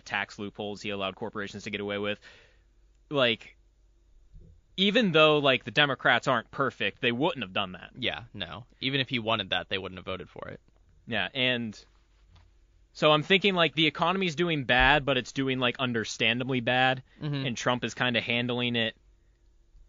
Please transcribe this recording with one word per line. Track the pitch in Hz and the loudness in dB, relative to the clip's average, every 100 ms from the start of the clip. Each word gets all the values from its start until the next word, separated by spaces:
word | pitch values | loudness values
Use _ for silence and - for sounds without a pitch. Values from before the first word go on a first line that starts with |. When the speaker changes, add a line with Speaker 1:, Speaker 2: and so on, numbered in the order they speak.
| - | -8
Speaker 1:
tax | 101 98 - | -10 -10 -10
loopholes | 101 - 104 98 | -12 -10 -10 -8
he | 104 | -8
allowed | 101 95 95 | -6 -6 -8
corporations | 107 107 98 101 110 | -12 -10 -12 -12 -8
to | |
get | 101 | -6
away | 101 101 | -4 -4
with, | 104 104 - - _ _ _ _ _ _ - | -4 -4 -10 -20 _ _ _ _ _ _ -4
like, | 143 120 113 - _ _ _ _ _ _ - _ - - - _ - | 2 2 2 -6 _ _ _ _ _ _ -20 _ -20 -20 -20 _ -2
even | 202 220 202 | 2 2 4
though, | 156 156 151 | 6 6 6
like, | 139 127 120 | 2 0 0
the | |
Democrats | 127 147 127 143 120 143 | 0 0 2 2 2 2
aren't | 127 - | -2 -2
perfect, | - 131 - 101 - | -4 -4 -2 -4 0
they | 123 | -2
wouldn't | 120 170 156 | 0 -2 -2
have | 95 | -6
done | 101 95 | -6 -6
that. | 85 - - | -8 -16 -8
Speaker 2:
Yeah, | 104 78 120 | -6 -6 -10
no. | 104 82 92 - - | -12 -12 -12 -16 -6
Even | 131 135 | -4 -2
if | 127 | -2
he | 127 | -4
wanted | 110 113 92 | -2 -2 0
that, | 92 - | -4 -2
they | 98 | -6
wouldn't | 92 92 | -6 -10
have | 90 | -8
voted | 92 85 | -8 -10
for | - - | -14 -12
it. | - _ _ _ _ - | -14 _ _ _ _ -6
Speaker 1:
Yeah, | 110 90 | -4 -2
and | 135 127 120 113 - - _ _ _ _ - _ _ _ _ _ | 0 0 0 -4 -10 -20 _ _ _ _ -20 _ _ _ _ _
so | - 156 | 0 4
I'm | 151 | 4
thinking, | 147 190 202 185 | 4 2 4 4
like, | 165 151 | 2 4
the | 156 | 0
economy's | - 170 190 180 143 | 2 0 0 -2 0
doing | 175 151 | 0 0
bad, | 120 123 131 147 139 | 2 6 6 6 4
but | 127 | 0
it's | 117 | 0
doing, | 135 135 131 | -2 -2 0
like, | 123 - | 0 0
understandably | 127 117 104 - 113 120 131 131 | -2 -2 -4 0 0 2 0 -2
bad, | 120 127 127 131 - - | 2 4 4 2 -6 -10
Speaker 2:
Mm-hmm. | 151 143 131 | -6 -4 -4
Speaker 1:
and | 113 | -2
Trump | 127 123 | 0 0
is | 117 | -2
kinda | - 123 113 | -2 0 0
handling | 120 120 123 123 120 117 | 0 0 0 -2 0 0
it | 113 - _ _ _ _ _ _ _ - | -2 -4 _ _ _ _ _ _ _ -20